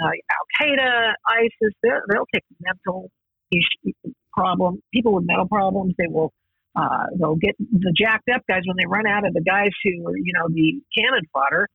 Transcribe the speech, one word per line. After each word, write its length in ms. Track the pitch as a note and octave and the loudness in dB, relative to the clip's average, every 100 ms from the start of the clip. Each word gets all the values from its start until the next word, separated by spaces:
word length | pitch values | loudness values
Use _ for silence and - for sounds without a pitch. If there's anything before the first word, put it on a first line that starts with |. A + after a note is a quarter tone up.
uh, 60 | D#3+ | -4
Al-Qaeda, 1000 | E3+ - - - - D4+ C#4 B3+ A#3+ A3+ G#3 - | -4 -4 -6 -4 -2 0 2 2 2 0 -2 0
isis, 480 | A3+ A#3 - A3 - | 2 2 2 -2 2
they'll, 180 | A3+ C#4+ G3 | 0 0 0
they'll 160 | A3 C4 | -2 0
take 100 | E3+ - - | -6 -8 -12
mental 500 | F3 F#3+ F#3+ F#3 F#3 _ _ _ - | -8 -6 -6 -8 -10 _ _ _ -4
issue, 420 | F3 - - G3+ - - - _ | -2 0 -4 -8 -8 -14 -16 _
problem, 500 | - F#3 F3+ F3+ F#3 - | -2 0 2 0 -2 -4
people 220 | B3 A3+ | 0 2
with 100 | F#3+ F3 | 2 2
mental 220 | F#3+ F#3 | 0 0
problems. 460 | G#3 F#3+ F#3+ F#3 F3+ | 2 0 0 -2 -4
They 80 | E3+ | -4
will, 240 | D#3 D#3+ _ _ _ _ - | -2 -2 _ _ _ _ -4
uh, 300 | C#3 C3 - F3+ | -2 -2 -4 -2
they'll 180 | D3+ D#3+ | 0 0
get 200 | G3+ - | 0 -2
the 340 | G3+ F#3 F#3 D#3+ | 0 2 2 2
jacked 300 | A3 A3 - | 2 0 0
up 80 | B3 - | -2 0
guys 140 | F#3 F3+ | -2 -2
when 100 | F#3 | -4
they 80 | F3 | -2
run 200 | G3 G#3+ | 0 0
out 200 | G3+ G3 | 0 0
of 60 | |
the 60 | E3+ | 0
guys 280 | E3 G3 G3+ - | 2 2 2 0
who 240 | G3 F3 E3+ | -2 -2 -4
are, 80 | F#3 | -4
you 160 | F3 | -4
know, 140 | F3 E3 | -2 -2
the 320 | D#3+ D#3+ - - A3 | 2 2 0 -6 -2
cannon 280 | A#3 B3 D#3+ | 0 0 -2
fodder. 360 | C3+ C#3 D#3+ G3+ | -2 0 0 -2